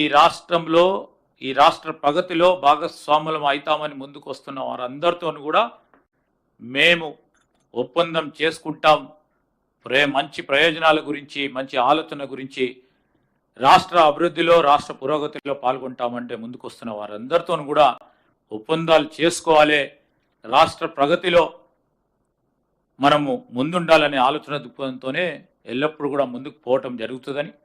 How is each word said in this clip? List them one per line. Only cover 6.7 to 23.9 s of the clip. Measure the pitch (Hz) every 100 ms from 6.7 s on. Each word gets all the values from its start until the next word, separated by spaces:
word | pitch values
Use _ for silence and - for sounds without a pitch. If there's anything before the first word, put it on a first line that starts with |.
| 135 160 170 160 - _ _ _ _ _
ఒప్పందం | 117 127 170 170 165 151 -
చేసుకుంటాం. | 156 160 160 147 156 147 139 _ _ _ _ _ _ _ -
ప్రే-, | 127 143 135
మంచి | 151 - 170
ప్రయోజనాల | 139 165 160 160 156 139
గురించి, | 143 143 143 139 127
మంచి | 135 135 123
ఆలోచన | 151 160 147 139
గురించి, | 131 135 135 123 127 _ _ _ _ _ _ _ -
రాష్ట్ర | 131 180 - 175 156
అభివృద్ధిలో, | 143 170 156 165 170 143
రాష్ట్ర | 143 - 139
పురోగతిలో | 135 151 147 147 143 135
పాల్గొంటామంటే | 123 131 127 123 120 120 120 117
ముందుకు | 113 123 123
వస్తున్న | - 120 104
వారందరితోనూ | 104 104 123 165 170 165 143
కూడా | 147 143 113 - _ _ _ _
ఒప్పందాలు | 107 - 160 165 156 143 -
చేసుకోవాలి. | 160 170 - 156 151 147 135 - _ _ _ _
రాష్ట్ర | 110 135 160 - 165 147
ప్రగతిలో | 143 170 185 170 156 - _ _ _ _ _ _ _ _ _ _ _ _ _ _
మనము | 139 151 143 123 - 117
ముందుండాలనే | 143 180 165